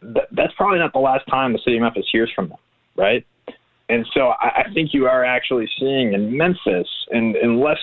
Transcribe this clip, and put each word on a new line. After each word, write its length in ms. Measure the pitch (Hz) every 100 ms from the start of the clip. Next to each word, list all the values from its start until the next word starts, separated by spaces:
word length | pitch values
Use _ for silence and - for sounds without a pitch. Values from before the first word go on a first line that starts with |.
th-, 240 | 208 - -
that's 200 | 196 220
probably 240 | - 202 180
not 140 | 165
the 60 | -
last 280 | 135 131 -
time 240 | 131 131
the 60 | 113
city 160 | - 117
of 60 |
Memphis 240 | 117 - -
hears 180 | 113 113
from 140 | - 87
them, 100 | - _ _ _
right? 320 | - 98 120 - _ - - _ _ -
And 180 | 117 113
so 140 | 143 131 -
I, 220 | 120 - -
I 60 |
think 220 | 180 156
you 120 | 143 127
are 180 | 131
actually 440 | 123 123 - 127 107 -
seeing 340 | 135 135 120
in 240 | 101 107 135
Memphis, 520 | 175 180 98 90 - - -
and, 260 | 117 113 104
and 240 | 117 117
less 180 | 147 -